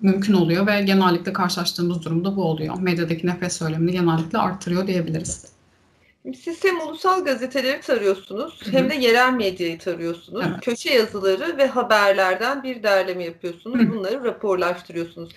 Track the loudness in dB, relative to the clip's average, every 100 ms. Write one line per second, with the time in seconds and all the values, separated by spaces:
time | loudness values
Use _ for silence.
0 | 2 2 4 4 4 2 2 2 4 4
1 | 4 2 -2 -2 -2 -2 -4 -2 -2 -2
2 | -2 -2 -2 -2 -2 -2 -4 -4 -2 0
3 | -2 -2 -2 -2 -4 -4 -4 0 0 2
4 | 2 2 0 -2 -2 -2 -4 -2 0 -2
5 | -2 -4 -6 -12 -16 _ _ _ _ _
6 | _ _ -16 -12 -10 -2 0 0 -4 -2
7 | 0 2 2 -2 -2 -2 -2 -2 -2 0
8 | 2 0 -4 -8 -8 -10 -2 2 2 2
9 | 4 6 4 2 0 -2 -4 -4 -6 -4
10 | -6 -8 -10 -6 -4 -4 -4 -4 0 2
11 | 2 0 0 0 0 0 2 2 2 4
12 | 4 4 2 0 -2 -4 -6 -4 2 2
13 | 2 -4 -8 -8 -10 -10 -4 2 2 2
14 | -2 -4 -4 -4 -2 0 0 -4 -8 -10
15 | -10 -12 -18